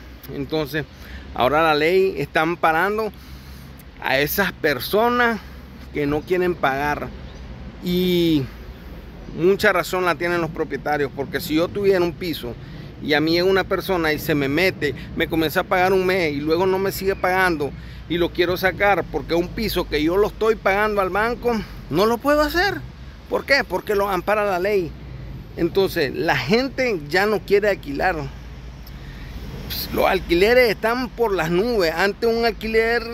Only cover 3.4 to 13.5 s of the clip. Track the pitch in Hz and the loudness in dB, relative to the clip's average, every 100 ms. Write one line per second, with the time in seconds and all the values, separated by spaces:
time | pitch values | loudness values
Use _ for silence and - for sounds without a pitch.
3.4 | - - - - - - - 135 147 - | -16 -16 -16 -18 -18 -8 0 2 2 0
4.4 | 185 - 156 131 - 202 233 247 240 220 | 0 0 0 0 0 2 4 4 2 0
5.4 | - - - - - - 143 147 147 180 | -6 -16 -16 -16 -10 -4 0 0 0 2
6.4 | 180 170 - 135 147 147 127 - - - | 2 2 0 0 -2 -2 -6 -10 -14 -14
7.4 | - - - - 185 180 180 180 170 156 | -14 -14 -14 -8 -2 0 2 4 4 4
8.4 | 131 - - - - - - - - - | 0 -6 -14 -16 -16 -16 -16 -16 -12 0
9.4 | 170 196 202 180 160 185 180 151 175 175 | 2 4 4 2 2 0 0 0 0 0
10.4 | 165 160 156 139 147 147 139 131 131 135 | -2 -4 -4 -4 -2 -2 -2 -4 -6 -6
11.4 | - 151 175 202 196 190 175 151 180 202 | -2 0 0 2 2 4 2 -2 -6 -6
12.4 | 120 117 - - - - 139 147 160 170 | -8 -10 -12 -14 -14 -10 0 2 4 4
13.4 | 185 | 4